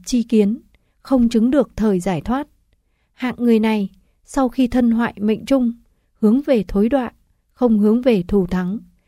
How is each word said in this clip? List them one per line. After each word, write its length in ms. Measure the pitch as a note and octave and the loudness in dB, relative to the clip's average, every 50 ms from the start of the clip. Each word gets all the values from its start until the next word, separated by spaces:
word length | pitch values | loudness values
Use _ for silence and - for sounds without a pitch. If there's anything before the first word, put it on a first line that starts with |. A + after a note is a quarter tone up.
| - | -8
chi 180 | - - A#3+ | -4 -4 -4
kiến, 360 | A3+ - A#3 G#3+ G3+ G3 A3+ D4+ - _ _ _ _ _ _ _ | -2 0 2 2 2 2 -2 -6 -10 _ _ _ _ _ _ _
không 300 | - - C4+ B3+ A#3+ A#3 | -6 -2 0 2 2 2
chứng 220 | - A3+ A3 B3+ | 2 2 0 2
được 200 | C4+ C#4+ A3 - - | 2 0 0 -2 -2
thời 240 | - G#3 A3 G3 F#3 | -4 -2 0 0 -2
giải 200 | F3 G3 F3+ D3 | -2 -4 -6 -6
thoát. 280 | C#3 - A#3+ C4+ D4+ _ _ _ _ _ _ _ _ _ _ _ _ _ | -4 -6 -6 -6 -6 _ _ _ _ _ _ _ _ _ _ _ _ _
Hạng 220 | _ - B3 B3 - - | _ -10 -8 -8 -6 -2
người 200 | A#3+ A#3+ A3+ A3 | 0 2 2 2
này, 300 | G#3+ A3 A3 G#3+ G3 F#3+ _ _ _ _ _ _ _ | 2 0 -2 -2 -4 -6 _ _ _ _ _ _ _
sau 240 | - - C#4 C4 A#3+ | -8 -4 -2 -2 -2
khi 200 | - - C4 A#3+ | 0 -2 -2 0
thân 220 | - B3+ B3 A#3 | 0 0 2 2
hoại 240 | A3+ A3+ A#3 - - | 0 0 -2 -4 -4
mệnh 280 | - G3+ G#3+ A3 - - | -4 -2 -2 -2 -2 -2
chung, 280 | - C#4 C4 B3 A#3 A#3 - _ _ _ _ _ _ _ | 0 0 0 0 -2 -4 -8 _ _ _ _ _ _ _
hướng 280 | - - G#3 A3+ C4+ | -2 0 2 2 2
về 220 | C#4+ - C4+ A3 F3+ - | 0 0 0 0 -2 -2
thối 200 | - G3 G#3 A#3 | -2 0 0 0
đọa, 240 | C4+ C4+ A#3+ - - _ _ _ _ _ _ _ | 0 -2 -4 -6 -12 _ _ _ _ _ _ _
không 260 | _ - B3 A#3+ A3 G3+ | _ -2 0 2 2 2
hướng 240 | G#3 G#3+ A3 B3 | 2 2 2 2
về 200 | B3+ C4+ A3+ F#3+ | 2 2 0 0
thù 240 | F3 - G#3+ G3+ F3+ | 0 0 0 0 0
thắng, 320 | F3 F3+ F3+ F3+ F3+ G3+ B3 - _ _ _ _ | 0 -2 -4 -4 -4 -8 -10 -12 _ _ _ _